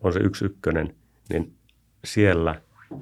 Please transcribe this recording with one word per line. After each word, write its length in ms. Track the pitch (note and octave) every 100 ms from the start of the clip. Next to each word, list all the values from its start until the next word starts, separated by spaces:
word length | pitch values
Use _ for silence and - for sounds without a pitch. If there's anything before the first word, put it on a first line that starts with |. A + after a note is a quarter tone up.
on 120 | F#2
se 80 | F2+
yksi 240 | G2+ -
ykkönen, 500 | G2 - E2 D#2+ D#2 - _ _ -
niin 200 | E2 D#2+ - _ _ _ _
siellä – 560 | - - G2+ E2 E2 D#2 - _ - -